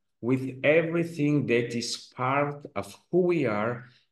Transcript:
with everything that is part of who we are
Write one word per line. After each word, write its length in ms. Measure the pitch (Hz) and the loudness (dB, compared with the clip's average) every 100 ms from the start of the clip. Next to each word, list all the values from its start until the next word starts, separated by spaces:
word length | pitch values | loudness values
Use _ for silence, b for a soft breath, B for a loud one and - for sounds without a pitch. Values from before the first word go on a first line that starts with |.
| _ _ | _ _
with 380 | 113 131 131 127 | -2 0 -2 0
everything 840 | 139 160 160 170 170 - 147 147 110 | 4 4 4 0 -2 0 0 2 2
that 280 | 117 120 120 | 2 0 -4
is 340 | 113 - - - | -6 -8 -12 -6
part 500 | 127 143 147 143 - 101 | -2 0 0 -4 -10 -8
of 200 | 98 - _ | -8 -14 _
who 120 | 175 | 2
we 220 | 180 170 123 | 2 2 0
are 380 | 104 110 123 B B B | 0 -2 -4 B B B